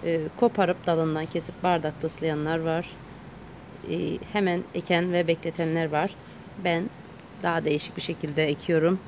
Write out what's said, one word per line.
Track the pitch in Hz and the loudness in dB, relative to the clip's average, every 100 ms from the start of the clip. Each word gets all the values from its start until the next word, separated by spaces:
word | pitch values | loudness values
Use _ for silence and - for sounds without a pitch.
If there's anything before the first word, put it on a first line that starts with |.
E, | 170 165 156 - | 2 0 0 2
koparıp | 240 - 185 - - | 4 6 2 2 2
dalından | 165 160 156 160 | 2 4 0 -2
kesip | 170 165 - | -4 -6 -2
bardakta | 180 175 151 147 160 | 2 2 0 -2 -6
ıslayanlar | - 160 151 151 165 | -2 0 0 0 0
var. | 165 160 175 - - - - - - - - - - | 2 0 -2 -12 -16 -16 -16 -16 -16 -18 -16 -14 -4
E, | 165 156 165 - | -2 -2 -4 -2
hemen | 208 190 175 - | 2 2 2 -2
eken | 175 - 170 180 | -6 2 2 4
ve | 175 170 | 2 2
bekletenler | 165 165 165 165 165 160 | 2 0 -2 0 2 2
var. | 151 190 - - - - - | 2 0 -4 -16 -18 -16 -4
Ben | 185 165 196 - - - - - | 0 0 0 -8 -18 -18 -18 -4
daha | 180 165 156 | 0 0 2
değişik | 147 - - | 0 -2 -8
bir | |
şekilde | - 160 151 147 156 | -6 -4 -2 2 2
ekiyorum. | 147 - 165 160 190 | 2 2 4 6 2